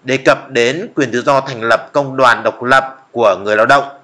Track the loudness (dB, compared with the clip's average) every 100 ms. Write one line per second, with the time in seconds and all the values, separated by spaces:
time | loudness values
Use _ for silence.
0 | -4 -2 0 0 -2 -2 -2 -2 -8 -4
1 | -2 -2 0 0 -2 -6 0 -2 0 -4
2 | -4 2 2 2 -2 -4 0 0 0 -16
3 | _ 0 0 0 -2 0 4 2 0 -16